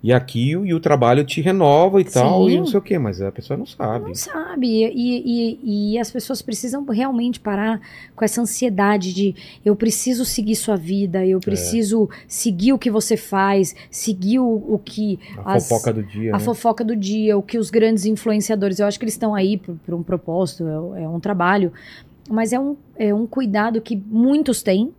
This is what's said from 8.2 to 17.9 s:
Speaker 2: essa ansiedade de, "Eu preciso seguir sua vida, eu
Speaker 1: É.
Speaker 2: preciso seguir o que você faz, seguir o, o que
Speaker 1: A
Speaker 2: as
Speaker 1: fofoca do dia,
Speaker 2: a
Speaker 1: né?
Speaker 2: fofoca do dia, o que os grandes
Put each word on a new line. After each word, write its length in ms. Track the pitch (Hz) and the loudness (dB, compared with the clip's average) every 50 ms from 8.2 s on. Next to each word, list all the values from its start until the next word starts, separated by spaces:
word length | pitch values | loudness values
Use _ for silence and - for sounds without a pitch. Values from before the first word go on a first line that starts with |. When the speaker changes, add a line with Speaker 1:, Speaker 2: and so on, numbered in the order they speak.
| 226 | -2
Speaker 2:
essa 160 | 208 - 233 | -2 0 0
ansiedade 720 | 233 208 - - 262 247 196 185 202 202 208 202 180 185 180 | -2 -2 -2 -2 -2 0 2 2 4 4 4 2 0 -2 -2
de, 180 | 185 202 196 185 - - - - - - | 0 0 0 0 -4 -14 -20 -20 -2 2
"Eu 120 | 208 208 | 2 2
preciso 480 | 208 226 226 - - - 254 254 233 262 | 4 2 0 0 0 0 -2 0 0 -2
seguir 340 | - - - 208 214 226 | -2 -2 -2 0 0 0
sua 180 | - - - 214 | 0 0 -2 -2
vida, 500 | 185 156 165 190 202 202 185 170 190 185 | -2 0 -2 0 0 0 0 0 0 2
eu 140 | 185 190 185 | 2 2 2
Speaker 1:
É. 20 | |
Speaker 2:
preciso 680 | 180 196 196 180 175 175 208 233 220 196 214 226 214 - - - - | 0 -2 -2 -2 -2 -2 0 0 0 2 2 2 2 2 0 -14 -16
seguir 440 | - - - - 240 190 170 190 247 269 | -12 -8 -2 -2 -2 0 2 2 2 2
o 40 | |
que 140 | - - 254 | 2 2 0
você 260 | 208 220 208 - 226 | 0 0 0 0 -2
faz, 580 | 214 - - - 196 196 196 196 196 190 - - - - - | -2 -2 -2 0 2 2 4 4 4 2 2 -2 -14 -20 -14
seguir 480 | - - - 226 214 185 185 196 233 | -12 -6 -4 -4 -4 -2 0 0 2
o, 80 | 262 254 | 2 2
o 320 | 240 226 214 214 - 220 | 2 0 0 0 -2 -2
que 400 | - - - - 208 214 208 190 - - - - 98 101 | -2 -2 -8 -6 -4 -2 -2 -2 -4 -8 -16 -16 -12 -4
Speaker 1:
A 100 | 110 117 | 0 0
Speaker 2:
as 120 | 120 - | 0 2
Speaker 1:
fofoca 240 | - 117 110 - 123 107 | 2 0 2 2 0 -2
do 100 | 110 104 | -2 -4
dia, 260 | 101 104 104 110 110 104 | -6 -6 -4 -2 -2 -2
Speaker 2:
a 20 | |
Speaker 1:
né? 20 | 101 208 | 0 0
Speaker 2:
fofoca 400 | 240 233 - - 233 220 226 233 | -2 -4 0 0 0 0 0 -2
do 120 | 214 233 | -2 -2
dia, 400 | 214 196 190 208 220 214 214 208 | -2 -2 -2 -2 0 2 2 2
o 60 | 202 | 2
que 160 | 196 - - | 0 -2 -2
os 140 | 233 214 160 | -2 -2 2
grandes 340 | 190 233 220 226 | 2 4 4 4